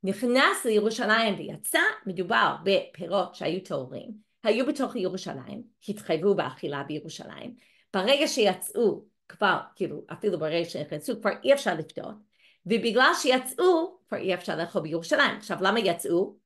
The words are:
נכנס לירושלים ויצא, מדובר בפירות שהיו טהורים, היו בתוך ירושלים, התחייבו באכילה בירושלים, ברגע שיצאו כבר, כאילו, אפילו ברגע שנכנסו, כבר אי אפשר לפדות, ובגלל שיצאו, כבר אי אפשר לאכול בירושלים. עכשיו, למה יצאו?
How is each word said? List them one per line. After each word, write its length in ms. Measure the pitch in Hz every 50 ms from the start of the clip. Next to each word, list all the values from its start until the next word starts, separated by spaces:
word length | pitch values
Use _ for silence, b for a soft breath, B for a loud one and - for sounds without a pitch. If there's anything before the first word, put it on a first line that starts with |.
| -
נכנס 600 | 190 196 - 254 240 240 262 285 359 415 - -
לירושלים 680 | 254 214 208 208 226 220 226 - 208 214 226 226 220 196 160
ויצא, 420 | - 202 - - - - - 320 339 415 427 - -
מדובר 500 | 208 180 170 185 175 233 233 220 160 143 147 160
בפירות 720 | 190 196 180 - - _ - 185 165 180 202 180 - -
שהיו 280 | - - 151 165 190 185
טהורים, 480 | - - 143 131 127 135 - - - 214 - _ _ _ _ -
היו 220 | 226 220 226 262
בתוך 300 | 262 - - 269 247 -
ירושלים, 680 | 247 185 185 180 185 - - - 135 127 - 139 139 - - _ _ _ -
התחייבו 460 | 202 - - - 165 165 160 208 196
באכילה 480 | 175 147 123 - - - 147 143 139 139
בירושלים, 720 | - 147 151 - 165 160 - - - 78 71 - - - b b b b b b b -
ברגע 340 | 190 185 220 277 285 302 -
שיצאו 760 | - 285 220 196 170 - - - - 220 240 202 - - - _ _ _ _ _
כבר, 280 | - _ 208 196 175 143 - - _
כאילו, 300 | _ 190 160 147 151 - - -
אפילו 260 | - - 214 - 156
ברגע 300 | 156 156 156 170 170 165
שנכנסו, 520 | - 175 151 - 170 147 - - 233 214
כבר 100 | - 208 185 - -
אי 100 | - 277
אפשר 200 | 277 - 208 175
לפדות, 420 | 160 156 - - - - - 208 - _ _ b b b b b b b
ובגלל 460 | 170 214 220 190 233 202 240 262 294 359 359
שיצאו, 760 | - 277 254 254 254 - - - 359 370 359 320 330 370 - - _ _
כבר 100 | 214 -
אי 160 | - 190 180
אפשר 220 | 170 - - 165
לאכול 260 | 156 165 - - 196
בירושלים. 560 | 151 156 156 165 170 - 302 311 285 226 214 208
עכשיו, 200 | - - 190 -
למה 180 | 180 190 208 233
יצאו? 560 | 208 190 165 - - - 170 170 196 - - _ _